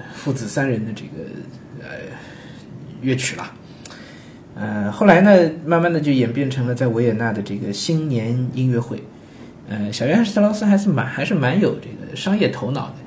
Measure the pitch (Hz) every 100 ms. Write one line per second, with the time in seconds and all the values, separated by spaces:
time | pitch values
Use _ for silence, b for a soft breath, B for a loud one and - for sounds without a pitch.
0 | - - 147 - 107 - 139 113 107 104
1 | - - - - - - - - - -
2 | - - B B B B B - - -
3 | 131 123 - - - - B B B B
4 | B B B B - - 107 147 202 -
5 | 208 175 202 190 165 160 151 170 175 165
6 | 147 131 113 135 135 127 123 123 127 113
7 | 120 107 117 101 98 101 101 101 - 160
8 | 156 120 113 123 127 127 131 117 - -
9 | - B B B B - - 104 104 110
10 | 127 226 226 214 208 214 208 196 202 135
11 | - - 143 190 127 180 - - - -
12 | - 135 196 208 147 - 123 139 - -